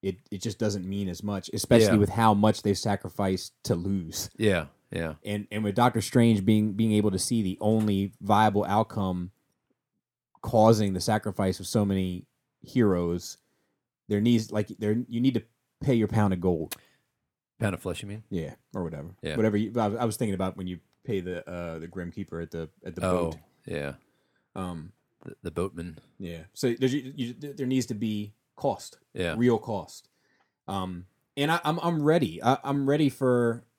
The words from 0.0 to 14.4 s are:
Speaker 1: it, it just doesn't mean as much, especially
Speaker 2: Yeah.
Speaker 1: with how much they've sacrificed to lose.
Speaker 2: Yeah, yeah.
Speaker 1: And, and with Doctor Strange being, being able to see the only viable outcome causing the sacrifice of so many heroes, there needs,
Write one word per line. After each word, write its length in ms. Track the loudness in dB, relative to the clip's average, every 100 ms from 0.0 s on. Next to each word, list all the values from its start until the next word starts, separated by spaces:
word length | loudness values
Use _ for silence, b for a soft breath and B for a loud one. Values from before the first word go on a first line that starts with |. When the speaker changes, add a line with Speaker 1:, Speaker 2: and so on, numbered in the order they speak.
Speaker 1:
it, 140 | -4 -6 _
it 100 | -8
just 160 | -6 -2
doesn't 300 | -2 -2 -4
mean 200 | -4 -4
as 140 | -4
much, 280 | -4 -6 -6
especially 420 | -8 4 6 8
Speaker 2:
Yeah. 20 | 6
Speaker 1:
with 140 | 4
how 240 | 4 4
much 280 | 6 4 4
they've 160 | 0 0
sacrificed 720 | 0 -2 -4 -4 -2 -2 -4 _
to 100 | -2
lose. 560 | -2 0 -4 -4 -8 -10 _
Speaker 2:
Yeah, 300 | 2 2 -2 _ _
yeah. 220 | -6 -6 -6
Speaker 1:
And, 220 | -8 -8 -6
and 140 | -4
with 100 | -2
Doctor 260 | 4 2 2
Strange 440 | 0 4 6 6
being, 300 | 6 4 4
being 180 | 2 2
able 180 | 4 4
to 80 | 0
see 240 | 0 0
the 160 | 0 0
only 520 | 2 2 2 2 0 -4
viable 440 | 2 4 4 4
outcome 680 | 0 0 0 -2 -2 -4 -6 _ _ _ _ _ _ _ _ _ _ _
causing 520 | -2 4 6 6 2
the 60 | -2
sacrifice 580 | -2 -2 -2 -2 -2 -2
of 60 | -2
so 180 | 0
many 420 | 2 2 -2 -6 -12 _ _ _
heroes, 760 | -6 2 4 4 0 -4 -6 -18 _ _ _ _ _ _ _
there 120 | 0
needs, 320 | 4 4